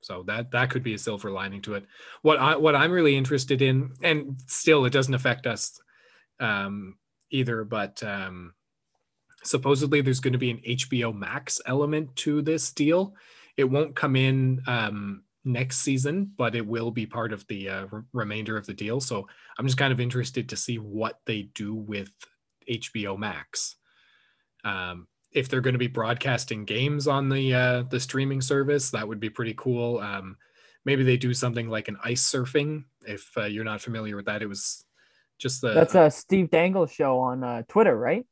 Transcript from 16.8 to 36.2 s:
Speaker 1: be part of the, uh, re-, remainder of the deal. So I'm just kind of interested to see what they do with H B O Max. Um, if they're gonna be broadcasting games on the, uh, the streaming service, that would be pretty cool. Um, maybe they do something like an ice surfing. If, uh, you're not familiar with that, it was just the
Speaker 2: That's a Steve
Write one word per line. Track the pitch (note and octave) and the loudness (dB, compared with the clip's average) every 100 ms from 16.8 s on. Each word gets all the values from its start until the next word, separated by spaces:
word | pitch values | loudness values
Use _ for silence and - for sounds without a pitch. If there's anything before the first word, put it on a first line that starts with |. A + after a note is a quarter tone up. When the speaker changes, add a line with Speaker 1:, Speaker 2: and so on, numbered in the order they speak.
| A#2 | -2
Speaker 1:
be | A2+ G#2+ | -4 -6
part | A#2 A2+ | -6 -6
of | G#2+ - | -6 -10
the, | G#2 G2 | -10 -8
uh, | F#2+ G2 | -8 -10
re-, | G#2+ A2+ | -12 -10
remainder | B2+ G#2+ G#2+ G#2+ A2 | -6 -4 -6 -4 -6
of | G2+ | -6
the | G2 | -8
deal. | G#2 B2 | -4 -4
So | C3 G#2+ F#2+ - - - | -4 -6 -8 -18 -20 -6
I'm | C3 | -2
just | C3 | 2
kind | C3+ | 2
of | B2+ | 2
interested | B2 B2 A2+ - B2 | 0 -2 -4 -6 -6
to | G#2+ | -6
see | - A#2 | -6 -6
what | G#2+ G#2 A2 - - | -6 -4 -4 -6 -6
they | A2 | -6
do | G2+ - G#2 | -6 -10 -8
with | A2 G#2+ G#2 G2 _ - _ _ _ - | -8 -6 -8 -8 _ -20 _ _ _ -8
H | A#2 - | -8 -6
B | A2 G2 | -8 -6
O | G2 | -6
Max. | G#2 E2 C#2+ - - - _ _ _ _ _ _ _ _ | -6 -8 -10 -8 -8 -10 _ _ _ _ _ _ _ _
Um, | G#2 G2 F2+ F2 E2+ _ _ | -6 -6 -6 -10 -16 _ _
if | C#3 C3 | -2 0
they're | C3 | 0
gonna | B2+ B2 | 0 0
be | B2 | -2
broadcasting | B2 A2 A#2+ C#3 A#2+ - A2 G#2 | -2 -2 -2 0 -2 -2 -8 -6
games | G#2+ C#3 D3 C#3+ | -2 -2 0 0
on | C#3 C#3 | 0 2
the, | C3+ C3+ | 0 2
uh, | B2+ B2+ B2 | 2 2 2
the | B2 C3 | 0 -4
streaming | - C3 C3+ C3+ | -2 -2 -2 0
service, | C3 C#3 C#3 D3 - | 0 2 2 2 0
that | A2+ G#2+ | -4 -6
would | G#2+ | -6
be | G#2+ | -6
pretty | - A#2 A2 | -4 -6 -4
cool. | C3 A#2+ A#2+ A#2+ | -2 0 0 -2
Um, | G2+ G2+ F#2 F#2+ _ _ _ _ - | -4 -8 -10 -16 _ _ _ _ 0
maybe | C#3 | 4
they | C3 B2 | 4 4
do | B2+ | 2
something | B2 B2+ A#2 A2+ | 0 0 -2 -4
like | A2 G#2 | -4 -6
an | G#2 | -8
ice | A#2+ B2 - | -4 0 2
surfing. | C3+ B2+ D3+ D3 D3+ C#3 _ - | 2 0 0 0 -4 -10 _ -14
If, | G2+ - - | -14 -8 -6
uh, | G#2 | -4
you're | G#2 | -4
not | A2 G#2+ | -6 -6
familiar | - A2+ G#2+ G2+ | -6 -6 -6 -6
with | G2+ | -6
that, | G#2 | -4
it | G#2+ | -6
was | G2 - - - _ _ _ _ _ | -6 -6 -6 -12 _ _ _ _ _
just | C3 B2+ | -6 -2
the | B2 | 2
Speaker 2:
That's | A2 E3 F#3 | 4 6 8
a | D#3+ | 8
Steve | - | 6